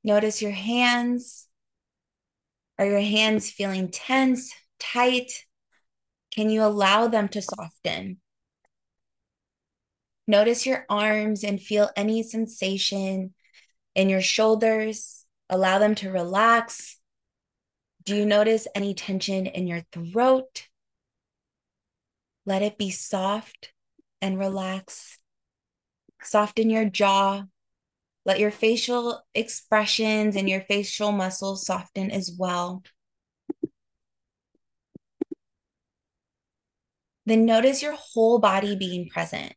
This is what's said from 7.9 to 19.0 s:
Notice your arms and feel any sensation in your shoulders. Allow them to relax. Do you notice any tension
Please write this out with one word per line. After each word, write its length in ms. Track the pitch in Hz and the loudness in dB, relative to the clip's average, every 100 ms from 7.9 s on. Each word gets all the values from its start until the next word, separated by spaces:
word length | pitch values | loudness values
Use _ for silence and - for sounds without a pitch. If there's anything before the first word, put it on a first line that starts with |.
| 85 98 185 _ _ _ _ _ _ _ _ _ _ _ _ _ _ _ _ _ _ _ _ - | -6 -10 -14 _ _ _ _ _ _ _ _ _ _ _ _ _ _ _ _ _ _ _ _ 2
Notice 380 | 202 220 240 | 4 4 2
your 200 | 262 262 - | -2 -4 -2
arms 540 | 208 214 214 214 208 | -2 0 0 -2 -2
and 180 | 208 202 | -4 -6
feel 300 | - 208 208 | -2 2 2
any 280 | - 214 226 | 0 -2 -2
sensation 1120 | 226 226 220 - 190 196 - 196 190 190 185 _ _ - _ _ _ | -2 -4 -4 -2 -2 -2 -2 -2 -4 -4 -6 _ _ -20 _ _ _
in 160 | - 190 | 0 2
your 120 | 190 | 2
shoulders. 1040 | 190 - 220 220 226 220 220 214 - - _ _ _ | 0 2 2 4 2 2 -2 -6 -10 -14 _ _ _
Allow 280 | 185 190 190 | 0 2 4
them 160 | 214 | 4
to 140 | 208 190 | 2 -2
relax. 880 | 185 170 196 226 233 226 - - - _ _ _ _ _ _ _ _ _ _ | -4 -2 2 4 4 2 -6 -6 -10 _ _ _ _ _ _ _ _ _ _
Do 120 | - | -4
you 100 | 202 | 0
notice 420 | 208 208 214 220 - | 2 4 4 2 0
any 220 | 202 202 | -4 -4
tension 500 | 190 | -6